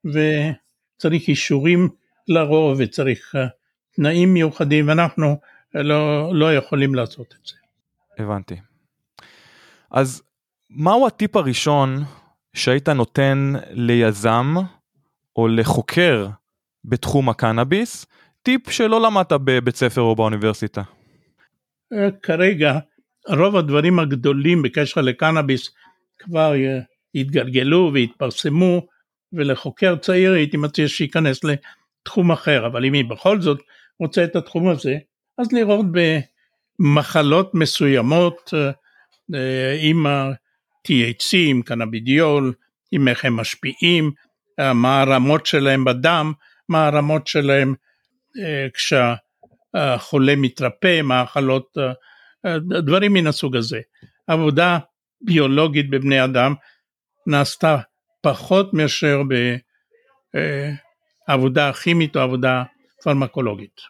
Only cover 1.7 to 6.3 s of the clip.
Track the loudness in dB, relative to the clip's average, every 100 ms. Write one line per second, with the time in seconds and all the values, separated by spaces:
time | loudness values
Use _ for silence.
1.7 | 2 2 -2 _ _ -2 0 2 2 2
2.7 | 0 -2 -2 -4 -4 -6 -6 -6 _ _
3.7 | _ _ -2 0 4 4 4 2 -2 0
4.7 | 2 2 2 0 0 -2 -2 _ _ _
5.7 | -6 -2 0 0 -2 -2